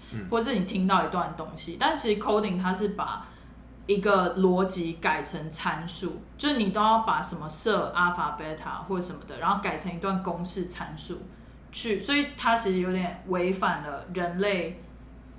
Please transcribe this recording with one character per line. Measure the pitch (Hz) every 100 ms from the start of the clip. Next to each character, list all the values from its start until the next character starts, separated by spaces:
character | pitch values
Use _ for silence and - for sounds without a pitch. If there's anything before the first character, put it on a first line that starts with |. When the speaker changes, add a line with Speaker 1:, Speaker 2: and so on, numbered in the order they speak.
| -
Speaker 1:
嗯。 | 117 180
Speaker 2:
或 | 226
者 | 226
是 | 220
你 |
听 | 180 196 185
到 | 190 160
一 |
段 | 180 160 -
东 | 160 -
西。 | - 165
但 | 277 302
其 | 240
实 | 208
coding | 262 214 208 180
它 | 185
是 | 196 208
把 | 180 139 101 - - - - - - -
一 | 202
个 | 202 196 175 185
逻 | 185 180
辑 | 190 180 165
改 | 165 185 156
成 | 147 156 156
参 | - 185 156 175
数， | - 175 - - -
就 | 294
是 | 269
你 | 196
都 | 208
要 | 214 226
把 | - 160
什 | 180 165
么 | 151
设 | - 226 190 143
alpha、 | 175 175 170 151 147
beta | 156 156 156 - 160
或 | 185
什 | 180
么 | 185 -
的， | 131
然 | 165
后 | 196
改 | 196 156
成 | 185
一 | 165
段 | 196 185
公 | 185 170
式 | 175 196 170
参 | - - 156
数 | - - - - - - -
去， | - 233 196
所 | -
以 | 285 277 -
它 | 240 226
其 | 202
实 | 185
有 | 180
点 | 185 180 - 190
违 | 180 185
反 | 190 185 151
了 | 147 139 -
人 | 180 175 175
类 | 202 190 165 - - - - - -